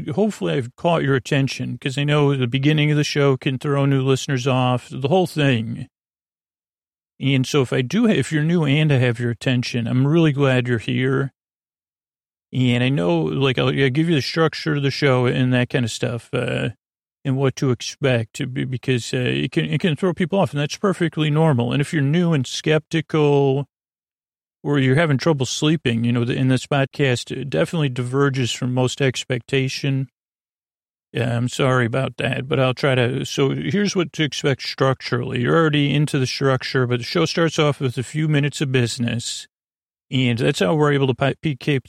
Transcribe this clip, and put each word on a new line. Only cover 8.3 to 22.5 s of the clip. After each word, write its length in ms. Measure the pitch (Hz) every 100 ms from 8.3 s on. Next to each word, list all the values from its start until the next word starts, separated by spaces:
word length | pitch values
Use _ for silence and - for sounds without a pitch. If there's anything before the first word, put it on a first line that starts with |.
you're 120 | 156
new 200 | 156 175
and 300 | 143 147 156
I 40 | 131
have 220 | 123 117
your 120 | 120
attention, 560 | 113 135 123 120 123 117
I'm 200 | 127 139
really 240 | 170 156
glad 380 | 135 139 127 123
you're 80 | 117
here. 560 | - 123 131 135 135 - _ _ _ _ _ _ _ _ _ _ _
And 280 | 131 127 120
I 60 | 127
know, 340 | 147 170 170
like, 360 | 156 147 135 127
I'll, 100 | 131
I'll 220 | 135 139
give 180 | 135 165
you 80 | 151
the 60 |
structure 540 | - 165 160 - 160 143
of 80 |
the 80 | 139
show 340 | - 143 127 123
and 280 | 135 127
that 160 | 123 123
kind 140 | 139
of 80 | 113
stuff, 380 | - 123 117 -
uh, 360 | 127 127 131 131 - _ _ _ _ 139
and 100 | 131
what 220 | 135 -
to 140 | 135
expect, 800 | 120 - - 135 120 110 - 123
be-, 100 | 131
because, 500 | 131 127 - 123 -
uh, 40 | 127
it 340 | 123 135 147
can, 140 | 170 156
it 160 | 156
can 160 | 190 143
throw 160 | 190
people 260 | 165 175 196
off, 120 | 170
and 100 | 147
that's 160 | 147 -
perfectly 520 | 202 170 165 156 156
normal. 440 | 151 160 123 120
And 80 | 135
if 100 | 139
you're 100 | 160
new 300 | 139 170 170
and 160 | 151
skeptical, 1200 | 123